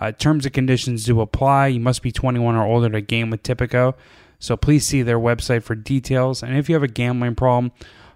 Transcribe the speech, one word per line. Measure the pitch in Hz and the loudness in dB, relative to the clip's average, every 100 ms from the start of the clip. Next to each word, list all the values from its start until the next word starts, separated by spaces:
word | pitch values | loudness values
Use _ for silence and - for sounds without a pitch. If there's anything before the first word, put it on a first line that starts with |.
Uh, | 110 | -6
terms | 110 151 156 135 | 0 2 2 0
and | |
conditions | 139 127 127 131 117 | -2 0 0 -2 -4
do | 113 113 | 0 2
apply. | 107 - 135 139 139 | 2 0 2 2 2
You | 123 | 0
must | 123 123 | 0 -2
be | 123 | -4
twenty-one | - 131 123 117 | -4 -2 0 0
or | 113 | 0
older | 107 117 117 | 2 2 2
to | 107 | 0
game | 104 117 113 | -2 -2 -2
with | 113 | -4
Tipico, | - 127 123 123 127 - - - _ _ | -4 -4 0 2 0 -2 -10 -20 _ _
so | - 113 | -6 0
please | - 151 - | 4 2 2
see | 139 | 0
their | 120 117 | 0 0
website | 117 117 - 117 | 0 0 0 -2
for | - | -2
details. | 110 107 135 - 131 131 120 | -6 -4 -4 0 0 0 -2
And | 123 135 | -4 -2
if | 147 | 0
you | |
have | 160 | 0
a | 139 | 0
gambling | 110 123 123 120 | -2 -2 -2 -2
problem, | 113 127 123 123 - - - - | 0 2 2 0 -6 -20 -20 -20